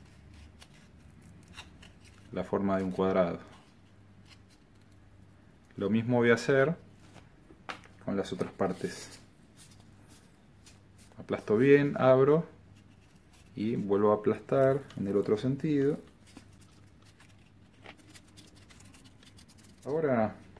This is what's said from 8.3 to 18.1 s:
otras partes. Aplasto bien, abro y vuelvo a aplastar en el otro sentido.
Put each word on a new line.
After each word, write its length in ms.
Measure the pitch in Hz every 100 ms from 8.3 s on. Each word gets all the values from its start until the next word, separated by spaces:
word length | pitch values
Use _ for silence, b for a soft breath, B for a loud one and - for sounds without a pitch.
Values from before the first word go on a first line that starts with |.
otras 180 | 90 90
partes. 680 | - 95 90 90 - - - - - - - - - - - - - - - - - - - - - - -
Aplasto 400 | - 101 - 107
bien, 360 | 139 143 143 143
abro 480 | 127 131 135 156 165 - - - - - - - - - -
y 220 | - 107 117
vuelvo 360 | 98 101 104
a 40 | 104
aplastar 640 | - 107 - 139 135 139 - -
en 120 | 98
el 80 | 101
otro 200 | 98 107
sentido. 640 | 131 135 160 143 139 - - - - - - - - - - - - - - - - - - - - - -